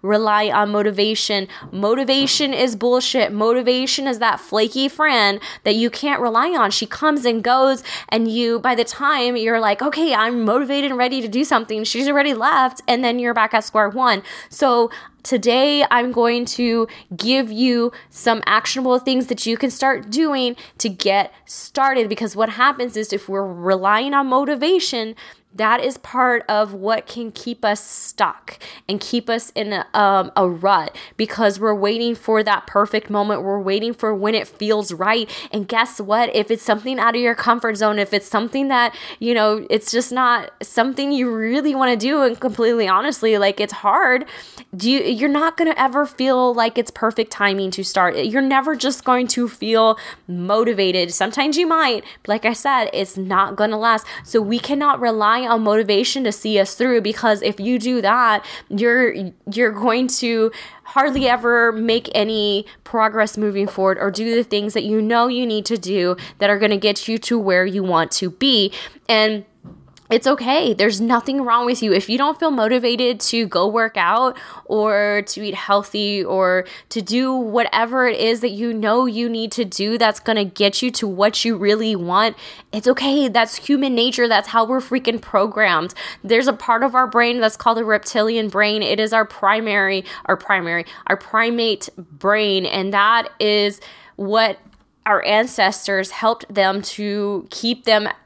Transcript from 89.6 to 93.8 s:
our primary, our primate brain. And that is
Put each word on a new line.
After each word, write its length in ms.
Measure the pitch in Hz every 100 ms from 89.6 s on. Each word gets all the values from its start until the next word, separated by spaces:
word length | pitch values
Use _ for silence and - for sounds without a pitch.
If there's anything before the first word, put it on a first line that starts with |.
| 226 202 190 196 185 -
our 140 | - 185
primary, 480 | - 196 170 170 165 - -
our 100 | 190
primate 720 | - 220 226 233 226 208 - -
brain. 640 | 165 143 190 208 214 190
And 300 | 185 - 190
that 340 | 202 202 233 220 -
is 400 | 214 208 208 202